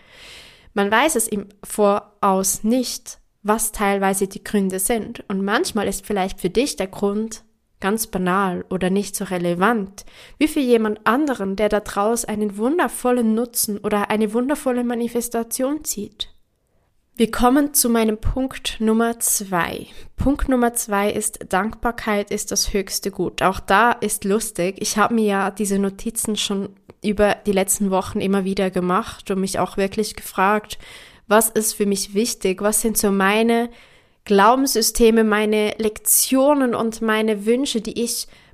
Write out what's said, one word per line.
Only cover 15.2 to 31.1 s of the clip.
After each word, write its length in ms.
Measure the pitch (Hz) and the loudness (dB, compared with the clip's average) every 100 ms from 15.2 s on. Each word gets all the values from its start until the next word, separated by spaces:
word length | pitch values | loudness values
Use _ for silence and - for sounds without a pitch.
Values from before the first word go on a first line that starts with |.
| 233 233 233 - 262 302 | -4 -4 -4 -4 -2 -2
zieht. 480 | - - 208 _ - - _ _ _ _ _ _ _ - | -6 -8 -10 _ -14 -14 _ _ _ _ _ _ _ -2
Wir 80 | 220 | 0
kommen 440 | - 247 277 285 | 4 4 4 2
zu 160 | - 240 | 0 2
meinem 280 | 226 220 214 | 2 2 0
Punkt 600 | - - 262 - - - | -2 0 -4 -6 -10 -2
Nummer 400 | 220 220 233 233 | 2 2 2 0
zwei. 640 | - - 190 180 165 - - - - - | -2 -2 -2 -2 -2 -4 -12 -16 -16 -2
Punkt 320 | 262 285 - | 0 2 2
Nummer 260 | 254 240 | 2 2
zwei 380 | 240 - 202 208 | 0 -2 0 0
ist, 280 | - 208 - - | -2 -6 -8 -2
Dankbarkeit 800 | 185 214 - 240 233 - 208 202 | -2 -2 -4 -6 -4 -2 -2 -2
ist 200 | 202 - | -6 -4
das 200 | 190 - | -2 0
höchste 400 | 202 190 - 196 | -2 -2 -6 -6
Gut. 300 | - 170 - | -4 -6 0
Auch 180 | 175 185 | 0 0
da 320 | - 202 233 | 2 4 4
ist 320 | - 208 - | 2 -2 -2
lustig, 540 | 196 208 - - 175 190 | 0 0 -2 -4 -4 -2
ich 180 | 208 214 | -4 0
habe 180 | 208 233 | 2 2
mir 100 | 214 | 2
ja 260 | 196 196 | 0 -2
diese 260 | 196 202 196 | -2 -2 0
Notizen 600 | 196 196 233 226 - 208 | -2 -4 -8 -6 -4 -4
schon 320 | - 196 196 - _ - | -2 -4 -6 -12 _ -6
über 320 | 214 202 208 - - | -4 2 2 2 0
die 60 | |
letzten 400 | 190 196 - 196 | 0 0 0 0
Wochen 300 | 190 - 214 | 0 -2 -4
immer 240 | 190 196 190 | 0 0 0
wieder 260 | 196 185 | 0 0
gemacht 580 | 185 180 185 226 - - | 0 0 0 -2 -12 -6
und 120 | 190 | -4
mich 180 | 196 190 | -2 -2
auch 160 | 180 - | -2 -2
wirklich 400 | 196 220 208 - | -2 -2 -6 -6
gefragt, 640 | - - 190 214 208 - - - - | -10 0 2 0 -2 -14 -14 -20 -20